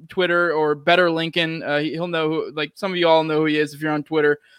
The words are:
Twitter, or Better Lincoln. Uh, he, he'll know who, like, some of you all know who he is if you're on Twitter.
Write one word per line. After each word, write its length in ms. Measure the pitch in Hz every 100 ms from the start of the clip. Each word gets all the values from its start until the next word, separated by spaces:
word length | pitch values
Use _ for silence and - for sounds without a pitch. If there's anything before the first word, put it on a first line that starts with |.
| 160
Twitter, 420 | - 180 175 175
or 220 | 156 151
Better 380 | 147 143 175 175
Lincoln. 500 | 165 165 175 165 160
Uh, 160 | 135 147
he, 140 | 151
he'll 160 | 143 175
know 200 | 165 156
who, 240 | 160 110 143
like, 160 | 151
some 180 | - 196
of 60 | 180
you 100 | 170
all 160 | 160
know 140 | 160 156
who 40 | 156
he 140 | 151
is 160 | 151 147
if 60 |
you're 100 | 156
on 100 | 151
Twitter. 360 | 147 156 147 147 _